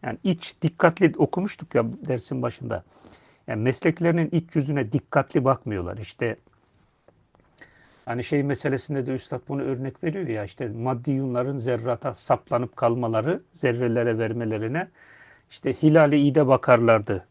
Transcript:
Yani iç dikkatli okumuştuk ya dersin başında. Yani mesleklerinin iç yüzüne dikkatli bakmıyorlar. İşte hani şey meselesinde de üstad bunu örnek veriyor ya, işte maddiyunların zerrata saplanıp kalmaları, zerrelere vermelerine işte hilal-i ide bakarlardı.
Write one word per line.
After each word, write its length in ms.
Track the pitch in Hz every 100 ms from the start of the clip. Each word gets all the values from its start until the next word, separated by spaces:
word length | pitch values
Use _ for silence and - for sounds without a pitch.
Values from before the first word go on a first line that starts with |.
Yani 160 | - 113
iç 300 | 190 175 - -
dikkatli 500 | 156 - 165 165 175 -
okumuştuk 580 | 151 - 196 - 160
ya 100 | - 113 254 190
dersin 340 | 127 - 131
başında. 420 | 123 - 123 98 - _ - - _ _ -
Yani 160 | 110
mesleklerinin 640 | 117 131 170 165 170 165 160
iç 240 | 170 165 165
yüzüne 360 | 139 143 117
dikkatli 520 | 117 - - 135 -
bakmıyorlar. 540 | 127 131 - 104 90 101
İşte 380 | 101 - 117 113 _ _ _ _ _ _ _ _ _ _ _ _ - _ _ _
hani 200 | - 120
şey 180 | 117 147
meselesinde 640 | 143 135 147 131 - 143 127
de 80 |
üstad 260 | 131 - 131 -
bunu 140 | 143
örnek 420 | 131 131 135 -
veriyor 220 | 175 180 165
ya, 180 | 110
işte 240 | 101 - 120
maddiyunların 920 | 110 123 127 123 135 135 123 127 139
zerrata 560 | 117 120 113 117 135
saplanıp 640 | - - 123 - 120 123 -
kalmaları, 680 | 120 117 120 113 117 185 -
zerrelere 680 | - 131 120 123 117 120 110
vermelerine 680 | 110 113 113 110 113 143 185 _ - - - - _
işte 220 | - 135 127
hilal-i 360 | 156 156 151 147
ide 280 | 143 139 135
bakarlardı. 800 | 131 - 120 117 113 107 98 -